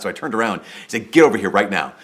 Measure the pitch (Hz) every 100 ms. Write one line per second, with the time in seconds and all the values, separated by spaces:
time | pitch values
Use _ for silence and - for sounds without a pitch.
0 | - - 151 113 113 90 - - - 117
1 | 107 160 151 113 98 98 98 92 69 -